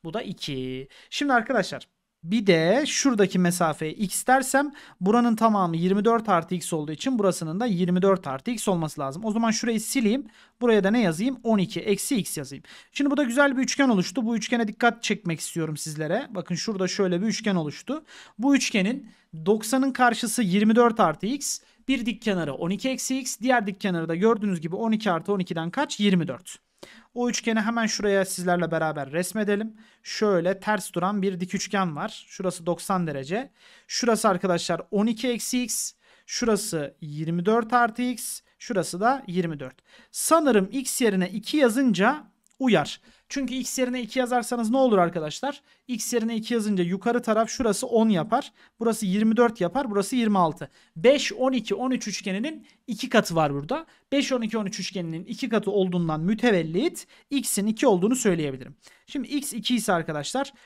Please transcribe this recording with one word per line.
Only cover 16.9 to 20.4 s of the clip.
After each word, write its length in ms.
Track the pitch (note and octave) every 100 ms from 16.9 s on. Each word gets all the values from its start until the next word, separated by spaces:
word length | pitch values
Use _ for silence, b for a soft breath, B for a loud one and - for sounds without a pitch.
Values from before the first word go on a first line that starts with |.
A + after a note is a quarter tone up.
| - F#3+ F3
bir 40 | A3
üçgen 280 | - G#3+
oluştu. 500 | F#3 D3+ - - D4+ - B B -
Bu 180 | B3+ C#4
üçgenin 540 | - G#3 F#3+ - - B B D#3+ D#3+
doksanın 460 | G#3+ A3 C4 C4+
karşısı 500 | B3+ B3 A3+ A3+ -